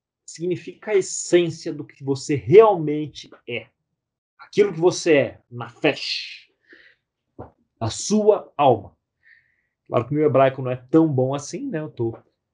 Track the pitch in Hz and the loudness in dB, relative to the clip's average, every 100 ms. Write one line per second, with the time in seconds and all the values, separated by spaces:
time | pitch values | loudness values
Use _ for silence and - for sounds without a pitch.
0 | _ _ - - 175 170 - 180 - 202 | _ _ -20 -10 -6 -6 -10 -16 -2 0
1 | - - - 175 170 165 170 147 - - | 0 -6 2 2 2 -4 -10 -12 -14 -12
2 | 135 135 - 143 95 185 220 185 151 151 | -6 -6 -4 -6 4 6 6 4 -2 -6
3 | 151 - - - - 120 - _ _ _ | -8 -14 -20 -20 -12 -12 -12 _ _ _
4 | _ _ _ _ - - 202 160 175 175 | _ _ _ _ -8 0 0 2 0 0
5 | 175 151 113 - _ 120 117 - 151 - | 2 2 2 -6 _ -14 -14 -4 -4 -2
6 | - - - - _ _ _ - _ _ | -6 -10 -10 -18 _ _ _ -20 _ _
7 | _ _ _ - - _ _ - 113 - | _ _ _ -20 -20 _ _ -8 -8 -6
8 | - 214 208 214 - - 143 107 95 _ | -2 0 4 4 2 0 2 2 -2 _
9 | _ _ _ _ _ _ _ _ - 120 | _ _ _ _ _ _ _ _ -6 -4
10 | 120 147 151 131 135 131 127 127 - 160 | -2 -2 0 4 2 0 -8 -10 0 2
11 | 160 131 131 143 - - 277 160 151 - | 2 0 -2 -4 -8 -12 -8 -8 -10 -6
12 | 113 113 _ _ _ | -6 -8 _ _ _